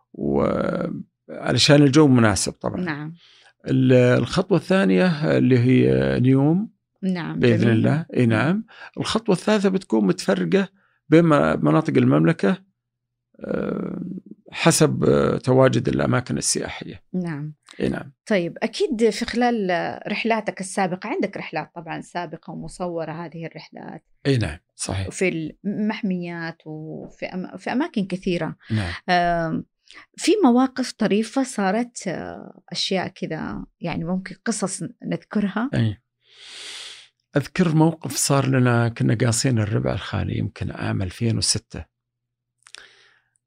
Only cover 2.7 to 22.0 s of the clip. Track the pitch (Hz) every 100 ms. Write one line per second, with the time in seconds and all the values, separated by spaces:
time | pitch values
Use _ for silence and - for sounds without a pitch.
2.7 | 180 180 147 156 170 _ _ _ _ -
3.7 | 131 127 127 123 127 131 180 - 170 -
4.7 | 190 196 185 185 147 156 131 127 127 120
5.7 | 127 127 131 135 135 127 135 147 180 226
6.7 | _ _ - 190 180 156 160 123 110 117
7.7 | 113 117 147 - - 117 110 139 208 -
8.7 | - - - 131 226 - 180 - 214 196
9.7 | 190 - 220 190 170 - 190 85 196 190
10.7 | _ _ _ - 160 165 147 156 156 147
11.7 | 156 156 131 123 151 160 165 196 185 _
12.7 | _ _ _ _ _ _ - - - -
13.7 | - - - - - - - - - -
14.7 | - 151 127 - 98 - - 123 131 131
15.7 | 123 - - 139 123 - 139 - - -
16.7 | - - - _ 185 175 143 151 - _
17.7 | - 135 - 135 _ - 196 170 - 240
18.7 | - 403 220 226 214 240 233 247 226 185
19.7 | 170 170 - - 208 220 220 214 - 190
20.7 | - 185 180 214 370 196 - - 156 151
21.7 | 175 165 151